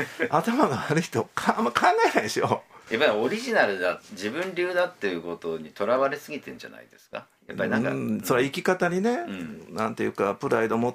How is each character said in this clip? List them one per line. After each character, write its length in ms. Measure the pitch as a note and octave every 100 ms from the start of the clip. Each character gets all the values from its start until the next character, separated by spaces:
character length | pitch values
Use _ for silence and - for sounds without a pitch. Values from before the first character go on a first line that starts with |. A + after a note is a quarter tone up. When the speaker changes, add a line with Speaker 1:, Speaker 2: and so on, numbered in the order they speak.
| C#3+
Speaker 1:
<laughs> 220 | - D#3+
Speaker 2:
頭 380 | D3+ E3+ A#3+ A3+
が 80 | G3+ -
悪 80 | D3+
い 40 |
人、 220 | E3+ - -
か-、 200 | - - -
あ 20 |
ん 40 |
ま 60 | A3+
考 160 | - F4+ A4 G#4+
え 20 |
な 60 | -
い 20 |
で 40 | G#2+
し 140 | -
ょ。 200 | - A2+ - - -
Speaker 1:
や 80 | A2+
っ 20 |
ぱ 60 | C#3+
り 60 |
オ 160 | G#2 B2
リ 120 | G#3+
ジ 120 | B3+
ナ 140 | G#3 A#2
ル 120 | G2
だ、 220 | F2+ E2+ -
自 180 | G2 G#2
分 220 | C#3 F#3+ F3
流 180 | F3+
だ 120 | F3+ F3+
っ 60 |
て 140 | - G2+
い 80 |
う 80 | F2
こ 140 | E2+ E2
と 220 | E2+ D#2+
に 120 | D#2
と 160 | - G#2
ら 100 | B2+
わ 120 | C#3
れ 80 | D3
す 160 | -
ぎ 80 | C#3+
て 100 | D3
ん 80 | -
じ 80 | -
ゃ 40 |
な 100 | A1+
い 60 | A#1+
で 80 | -
す 100 | _
か。 180 | A1+ - _ -
や 80 |
っ 20 | -
ぱ 80 |
り 60 | -
な 80 | -
ん 60 |
か、 60 | -
Speaker 2:
う 40 |
ん、 20 | C3+
Speaker 1:
う 160 | A#2+ G#2+
ん。 40 |
Speaker 2:
そ 120 | -
れ 80 | B2
は 40 | C#3
生 40 |
き 120 | D#3
方 240 | E3+ F#3 F3+
に 120 | F3+
ね、 100 | A3
Speaker 1:
う 180 | B3 F4
ん。 440 | - E2 - -
Speaker 2:
な 140 | - A2
ん 60 |
て 80 | A#2
い 60 | G#2+
う 40 |
か、 220 | - G2+
プ 140 | G2+ C#3
ラ 160 | A#2
イ 40 | A2+
ド 80 | A2+
持 140 |
っ 40 | A#2+